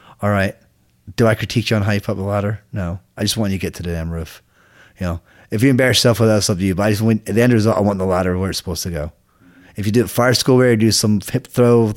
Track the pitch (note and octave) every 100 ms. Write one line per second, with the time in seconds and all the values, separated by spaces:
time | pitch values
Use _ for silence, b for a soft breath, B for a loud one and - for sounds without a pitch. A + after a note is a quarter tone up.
0 | b - G#2 G2+ G2 - _ _ _ _
1 | - - A2+ G#2 - A#2+ - A2 G2+ G2+
2 | - F#2+ G2 G2+ G2+ G#2+ _ A2 F2 F#2
3 | _ - G#2 - G#2 F#2+ F2 - F2 E2+
4 | E2 E2 D#2 - _ b b b b -
5 | F2+ E2 b b b G#2+ C3+ B2+ C3 A2+
6 | B2 A2+ A2 G#2+ - F#2 F#2+ F2+ G#2 G#2
7 | A2 A2+ - G2+ B2 A#2 G#2+ G2+ G2+ G2
8 | F#2+ F#2 F#2 F2+ F#2+ - - D#2+ F#2 E2
9 | D2+ - b b b b b - G#2 A#2
10 | G2+ - B2 A#2+ - B2+ B2+ A2+ A2 G2+
11 | A2 G#2 - C3 - - A#2+ A#2+ A2